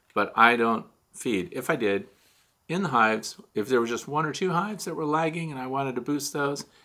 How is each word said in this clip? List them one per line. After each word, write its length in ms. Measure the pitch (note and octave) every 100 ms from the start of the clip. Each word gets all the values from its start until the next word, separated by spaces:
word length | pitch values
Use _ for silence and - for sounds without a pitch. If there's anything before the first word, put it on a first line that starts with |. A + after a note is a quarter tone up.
| _
But 180 | - G2+ -
I 200 | A#2 A#2+
don't 300 | A2+ A2 - _ _
feed. 360 | - C3 G2+ F2+
If 160 | - B2+
I 80 | D3+
did, 300 | G#2+ G2 G2+ _ _ _ _ _ -
in 140 | E3
the 60 | F#3+
hives, 460 | B2 A2 A2 - - -
if 140 | - G#2
there 120 | B2+
was 100 | A#2
just 180 | A#2 -
one 160 | D3
or 80 | D#3
two 180 | C3+ F#3
hives 340 | E3+ G3+ G#3
that 100 | -
were 100 | D#3+
lagging 460 | D#3 D#3 D#3+ E3 D#3+
and 100 | C3+
I 60 | C3
wanted 300 | C3+ C#3 B2
to 40 |
boost 320 | A#2 D3 C#3+
those, 320 | D#3 C#3+ C#3+ - _